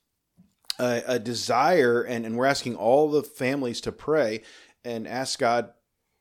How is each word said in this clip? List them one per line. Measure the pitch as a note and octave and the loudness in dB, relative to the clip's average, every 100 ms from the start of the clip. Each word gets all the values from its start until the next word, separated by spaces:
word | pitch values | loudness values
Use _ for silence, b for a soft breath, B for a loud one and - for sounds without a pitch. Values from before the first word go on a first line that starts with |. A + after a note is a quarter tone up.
| _ _ _ _ _ _ - - | _ _ _ _ _ _ -10 -2
a, | B2 A#2+ - | -2 -2 -2
a | B2 | -4
desire, | A2+ A2+ A#2+ A#2+ D#3 F3 A#2+ A#2+ | -4 -6 0 2 4 4 4 2
and, | G#2+ A#2 A2+ | 0 -4 -4
and | A#2 | 0
we're | C3+ | 0
asking | C#3 B2 F#2 | 0 -4 -2
all | A2 C#3 D3+ | 2 4 4
the | D3 | 2
families | D3 - C3 C#3+ B2 A2+ | -2 -4 -2 -2 -4 -6
to | A#2 | -8
pray | - - D#3 A2 A2 b b b b | -6 -2 0 0 -4 b b b b
and | A#2+ A#2 E2+ | -10 -8 -8
ask | B2 C3 - | -6 -6 -2
God | A#2+ A#2+ A2+ _ _ _ _ _ | 0 0 -2 _ _ _ _ _